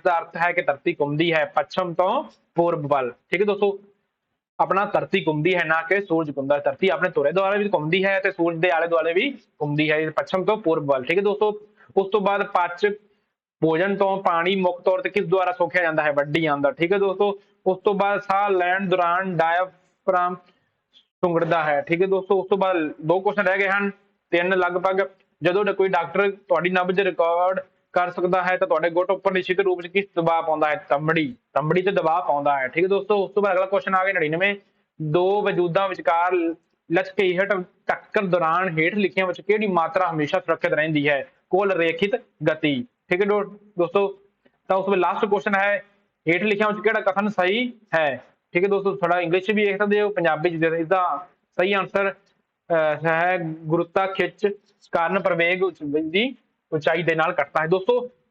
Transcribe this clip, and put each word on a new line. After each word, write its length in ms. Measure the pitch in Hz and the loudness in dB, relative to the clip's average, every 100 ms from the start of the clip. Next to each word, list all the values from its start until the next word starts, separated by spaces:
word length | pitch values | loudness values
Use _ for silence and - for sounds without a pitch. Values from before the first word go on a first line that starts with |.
| 180 | -2
ਦਾ 140 | 170 | -2
ਅਰਥ 180 | 165 170 | -4 -2
ਹੈ 140 | 175 | -2
ਕਿ 100 | 175 | 0
ਧਰਤੀ 320 | 180 - 180 | -2 -2 -2
ਘੁੰਮਦੀ 400 | 170 143 147 175 | -2 -2 0 2
ਹੈ 120 | 160 147 | 2 0
ਪੱਛਮ 480 | 151 143 - 180 | -2 -2 -2 -2
ਤੋਂ 300 | 165 185 269 226 - _ - | 0 0 0 -4 -12 _ 0
ਪੂਰਬ 320 | 170 160 143 | 0 0 0
ਵੱਲ, 240 | 143 123 | 0 -2
ਠੀਕ 300 | - - 180 | -8 -4 -2
ਹੈ 40 | 208 | 0
ਦੋਸਤੋ। 340 | 202 202 196 - _ _ _ _ _ _ - | 2 0 -2 -10 _ _ _ _ _ _ -2
ਆਪਣਾ 260 | 156 185 202 | 0 0 0
ਧਰਤੀ 380 | 160 143 196 160 | -2 0 -2 0
ਘੁੰਮਦੀ 280 | 151 170 180 | 0 2 2
ਹੈ, 80 | 160 | 0
ਨਾ 160 | 160 | 0
ਕਿ 200 | 160 196 | 0 -2
ਸੂਰਜ 300 | 196 165 151 | 0 -2 -2
ਘੁੰਮਦਾ 240 | 139 135 143 | -4 0 0
ਹੈ। 60 | |
ਧਰਤੀ 260 | 143 135 190 | 0 0 0
ਆਪਣੇ 220 | 165 180 | 0 -2
ਧੁਰੇ 220 | 156 139 | 0 0
ਦੁਆਲੇ 260 | 185 196 202 | 2 0 0
ਵੀ 120 | 208 | 0
ਘੁੰਮਦੀ 360 | 175 151 190 196 | -2 0 0 2
ਹੈ 140 | 196 | 0
ਤੇ 120 | 190 | 0
ਸੂਰਜ 260 | 170 170 165 | 0 -2 2
ਦੇ 120 | 180 | 2
ਆਲੇ 180 | 165 170 | 2 2
ਦੁਆਲੇ 260 | 165 165 | 0 0
ਵੀ 240 | 175 277 233 _ - | 0 -2 -4 _ -8
ਘੁੰਮਦੀ 300 | 147 147 156 | -4 0 0
ਹੈ, 180 | 151 156 | 0 0
ਪੱਛਮ 360 | 151 143 190 180 | -4 -2 -2 0
ਤੋਂ 120 | 220 | 0
ਪੂਰਬ 340 | 165 160 143 | 0 0 0
ਵੱਲ, 120 | 135 | -2
ਠੀਕ 140 | 127 180 | 0 0
ਹੈ 60 | |
ਦੋਸਤੋ। 380 | 202 202 214 208 - _ - 196 | 0 0 0 -2 -10 _ -6 -2
ਉਸ 120 | 190 | 0
ਤੋਂ 100 | 214 | 0
ਬਾਅਦ 220 | 196 202 | 0 0
ਪਚ 540 | 196 185 175 - 208 208 _ _ _ _ _ - | 0 0 -2 0 -2 -2 _ _ _ _ _ -2
ਭੋਜਨ 340 | 160 160 196 190 | 0 2 0 0
ਤੋਂ 280 | 196 196 | 0 0
ਪਾਣੀ 320 | 196 170 180 196 | 0 0 0 0
ਮੁੱਖ 260 | 180 175 | 0 0
ਤੌਰ 200 | 196 185 | 0 0
ਤੇ 80 | 185 | -2
ਕਿਸ 160 | 202 165 | -4 0
ਦੁਆਰਾ 260 | 185 180 | 0 0
ਸੋਖਿਆ 300 | 180 170 180 | -2 0 0
ਜਾਂਦਾ 220 | 170 156 | 0 0
ਹੈ? 80 | 151 | 0
ਵੱਡੀ 340 | 143 147 165 156 | 0 0 0 0
ਆਂਤ, 320 | 143 143 131 | 0 0 0
ਠੀਕ 160 | 170 | 0
ਹੈ 40 | 202 | 0
ਦੋਸਤੋ। 420 | 196 190 202 196 _ _ 185 | 0 0 -2 -2 _ _ -4
ਉਸ 120 | 185 | -2
ਤੋਂ 140 | 208 | 0
ਬਾਅਦ 260 | 196 202 202 | 0 0 -2
ਸਾਹ 300 | - 196 202 | -2 0 0
ਲੈਣ 380 | 185 175 190 190 | 0 0 -2 0
ਦੌਰਾਨ 480 | 180 170 175 190 165 | 0 0 0 -2 -2
ਡਾਇਆਫ੍ਰਾਮ 1000 | 165 175 185 - _ _ - 180 180 185 - _ _ _ _ | 0 0 -2 -8 _ _ -2 0 0 -4 -14 _ _ _ _
ਸੁੰਗੜਦਾ 680 | _ _ _ 180 165 165 170 | _ _ _ 0 2 2 0
ਹੈ, 180 | 151 143 | 2 0
ਠੀਕ 200 | 143 170 | 0 0
ਹੈ 60 | 190 | 2
ਦੋਸਤੋ। 340 | 190 190 190 | 0 0 0
ਉਸ 80 | 185 | 0
ਤੋਂ 80 | 196 | 0
ਬਾਅਦ 360 | 190 175 151 147 | 0 0 -2 -4
ਦੋ 180 | 156 185 | 0 0
ਕੁਐਸਚਨ 240 | 196 202 | 0 0
ਰਹਿ 140 | 185 196 | 0 0
ਗਏ 100 | 196 | 0
ਹਨ, 240 | 202 202 - _ _ _ | 0 -2 -6 _ _ _
ਤਿੰਨ 240 | 170 180 185 | 0 0 0
ਲਗਭਗ। 520 | 180 180 185 190 190 _ _ - | 0 0 -2 -2 -4 _ _ -4
ਜਦੋਂ 220 | 165 190 202 | 0 2 0
ਡ-, 60 | |
ਕੋਈ 180 | 190 190 | 0 0
ਡਾਕਟਰ 420 | 175 170 190 202 | 0 -2 0 0
ਤੁਹਾਡੀ 380 | 196 - 160 180 | -2 -2 0 0
ਨਬਜ਼ 300 | 185 180 185 | 0 0 0
ਰਿਕਾਰਡ 600 | 185 170 170 170 180 185 - _ _ | 0 0 0 2 0 -2 -8 _ _
ਕਰ 180 | 180 180 | -2 -2
ਸਕਦਾ 320 | 175 180 185 | -2 0 0
ਹੈ 140 | 180 185 | 0 0
ਤਾਂ 100 | 185 | 0
ਤੁਹਾਡੇ 220 | 160 170 | 0 0
ਗੁੱਟ 200 | 170 180 | 0 0
ਉੱਪਰ 200 | 185 196 | 0 0
ਨਿਸ਼ਚਿਤ 280 | 185 175 180 | -2 -2 0
ਰੂਪ 220 | 190 175 | 0 -2
'ਚ 60 | 175 | -2
ਕਿਸ 180 | 196 196 175 | -4 -2 -2
ਦਬਾਅ 260 | 165 165 | 0 0
ਪਾਉਂਦਾ 280 | 160 156 151 | 0 0 0
ਹੈ? 160 | 147 - | 0 -2
ਤੰਬੜੀ, 460 | 147 156 160 143 - _ | -2 0 -2 -2 -8 _
ਤੰਬੜੀ 280 | 139 151 180 | -2 0 0
ਤੇ 100 | 190 | 0
ਦਬਾਅ 360 | 180 160 160 151 | 0 0 0 -2
ਪਾਉਂਦਾ 320 | 143 143 139 | -2 0 0
ਹੈ, 80 | 127 | -2
ਠੀਕ 160 | 160 | -2
ਹੈ 40 | 185 | 0
ਦੋਸਤੋ। 360 | 196 196 202 | 0 0 -2
ਉਸ 80 | 185 | -2
ਤੋਂ 120 | 208 | 0
ਬਾਅਦ 120 | 202 185 | 0 0
ਅਗਲਾ 100 | 190 | 0
ਕੁਐਸਚਨ 300 | 196 196 185 | -2 0 0
ਆ 80 | |
ਗਿਆ 100 | 190 | 0
ਨੜਿਨਵੇਂ, 420 | 185 151 160 202 202 _ _ _ - | 0 -2 0 -2 -2 _ _ _ -10
ਦੋ 400 | 151 175 185 202 | -2 0 2 0
ਵਜੂਦਾਂ 480 | 208 170 175 180 196 | 0 0 0 0 -2
ਵਿਚਕਾਰ 440 | 170 175 170 180 180 165 160 _ _ - | -2 0 0 2 0 -2 -4 _ _ -2
ਲਚਕੀਹਟ 600 | 175 185 - 185 175 196 190 180 _ - | -2 0 0 0 2 0 -2 -6 _ -6
ਟੱਕਰ 340 | 170 - 214 | -6 -2 -2
ਦੌਰਾਨ 580 | 190 170 160 170 190 160 | 2 2 2 0 0 0
ਹੇਠ 160 | 170 208 | 0 2
ਲਿਖਿਆਂ 320 | 185 190 185 | 0 0 -2
ਵਿੱਚ 140 | 170 | -2
ਕਿਹੜੀ 260 | 180 214 214 | -2 0 0
ਮਾਤਰਾ 440 | 175 165 185 175 | 0 0 0 0
ਹਮੇਸ਼ਾ 280 | 160 147 185 | -2 0 0
ਸੁਰੱਖਿਅਤ 340 | 165 127 175 | 0 0 0
ਰਹਿੰਦੀ 360 | 151 160 151 147 | 0 0 0 2
ਹੈ? 180 | 139 110 _ - | 0 -4 _ -2
ਕੁੱਲ 220 | 180 202 | 0 2
ਰੇਖਿਤ 440 | 175 165 165 202 - - - 156 | 2 0 0 -2 -2 -8 -4 -2
ਗਤੀ, 340 | 156 151 131 123 _ - | 0 0 0 -4 _ -4
ਠੀਕ 120 | 180 | 0
ਹੈ 40 | 202 | 2
ਦੋ-, 180 | 208 185 - _ 170 | 0 -2 -10 _ -4
ਦੋਸਤੋ। 400 | 165 202 196 - _ _ _ _ - | 0 0 0 -4 _ _ _ _ -2
ਤਾਂ 100 | 190 | -2
ਉਸ 80 | 190 | 0
ਤੋਂ 100 | 190 | 0
ਲਾਸਟ 300 | 175 196 208 | 0 0 0
ਕੁਐਸਚਨ 300 | 202 214 196 | 0 0 0
ਹੈ, 280 | 202 202 - _ _ _ 156 | 2 0 -6 _ _ _ -2
ਹੇਠ 160 | 175 | 0
ਲਿਖਿਆਂ 280 | 214 202 214 | 0 0 0
ਵਿੱਚ 120 | 208 | 0
ਕਿਹੜਾ 180 | 214 214 | 0 0
ਕਥਨ 260 | 190 196 208 | 0 0 0
ਸਹੀ 460 | 196 180 226 247 - _ 165 | 0 0 0 -4 -8 _ 0
ਹੈ? 280 | 147 123 - _ _ | 0 -2 -10 _ _
ਠੀਕ 100 | 175 | -2
ਹੈ 60 | 196 | 0
ਦੋਸਤੋ, 260 | 196 196 175 | 0 -2 -2
ਥੋੜਾ 240 | 170 180 | 0 0
ਇੰਗਲਿਸ਼ 260 | 170 185 190 | 0 0 0
'ਚ 60 | |
ਵੀ 140 | 214 202 | 0 0
ਦੇਖ 120 | 190 | 0
ਸਕਦੇ 240 | 208 208 | 0 0
ਹੋ, 80 | 208 | 0
ਪੰਜਾਬੀ 400 | 196 165 151 175 | 0 0 2 0
'ਚ 60 | 160 | 0
ਦੇ, 220 | 160 165 | 0 0
ਇਸਦਾ 480 | 160 185 175 139 - _ _ - | 0 0 0 -4 -10 _ _ -2
ਸਹੀ 140 | 190 | 0
ਆਨਸਰ 400 | 196 185 196 196 - _ _ _ _ - | 0 0 -2 -2 -4 _ _ _ _ -2
ਅਹ, 360 | 165 156 147 165 | 0 0 0 0
ਹੈ 300 | 160 175 185 | 2 2 0
ਗੁਰੂਤਾ 680 | 160 160 156 170 170 196 190 | -4 -8 -2 -2 0 -2 -2
ਖਿੱਚ 400 | 190 175 - 202 202 _ _ _ | -2 -2 -2 -4 -4 _ _ _
ਕਾਰਨ 280 | 175 165 190 | -2 0 0
ਪ੍ਰਵੇਗ 440 | 180 170 170 180 | 0 2 2 2
ਉੱਚ-, 200 | 185 160 | -2 -4
ਦੀ 520 | 147 147 160 185 262 - _ _ - | -4 -4 0 0 0 -4 _ _ -8
ਉਚਾਈ 320 | 156 170 170 | -2 0 0
ਦੇ 120 | 165 160 | 0 0
ਨਾਲ 160 | 165 | 0
ਘਟਦਾ 300 | 175 - 160 | -2 -2 -2
ਹੈ। 60 | 160 | 0
ਦੋਸਤੋ, 420 | 185 190 247 247 _ _ | 0 2 0 -2 _ _